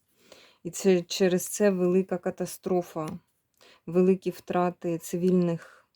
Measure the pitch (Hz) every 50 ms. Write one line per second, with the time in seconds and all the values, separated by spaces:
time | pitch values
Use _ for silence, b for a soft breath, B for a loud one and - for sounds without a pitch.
0 | _ _ b b b b b b b b b b b 175 170 - - 196 185 175
1 | 170 - - - 196 180 175 180 - - - - 208 208 190 180 180 180 180 190
2 | 185 - 190 175 - 190 185 - 180 170 - - - 190 185 180 175 - - 165
3 | 156 156 170 170 _ _ _ _ _ _ _ b b b b b b - 165 185
4 | 185 185 190 185 - 180 175 - - - 185 180 175 180 175 _ - 175 170 165
5 | - - - 175 175 185 180 180 175 170 170 165 - - - _ _ _ _